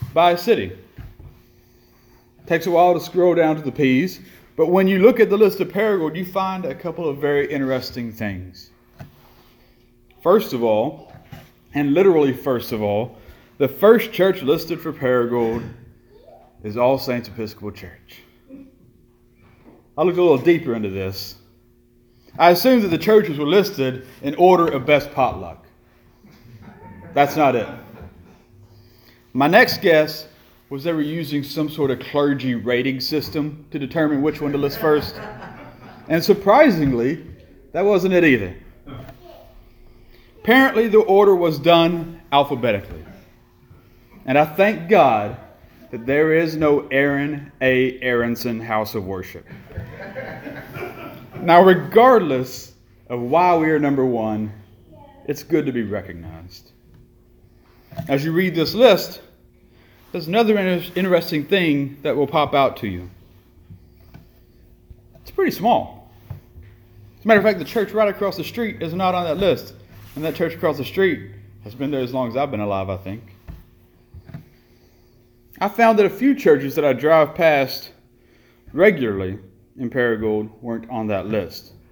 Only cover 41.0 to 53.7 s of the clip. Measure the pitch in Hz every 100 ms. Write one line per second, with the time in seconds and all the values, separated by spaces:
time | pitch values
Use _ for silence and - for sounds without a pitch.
41 | 185 196 202 180 175 143 156 170 165 175
42 | 165 - - 143 139 131 117 101 - 78
43 | 80 - - _ _ _ _ - _ _
44 | _ - - 139 151 - 202 190 170 208
45 | 139 107 104 - - _ - _ - 117
46 | 117 143 156 160 165 156 151 143 147 135
47 | 143 139 143 143 143 - 131 127 127 127
48 | 127 120 120 117 123 113 113 110 104 110
49 | 92 95 90 85 - - - - - -
50 | 587 539 - - - - - - - -
51 | - - - - 170 170 190 180 139 214
52 | 247 233 170 127 131 - - _ _ _
53 | - 120 123 160 180 170 156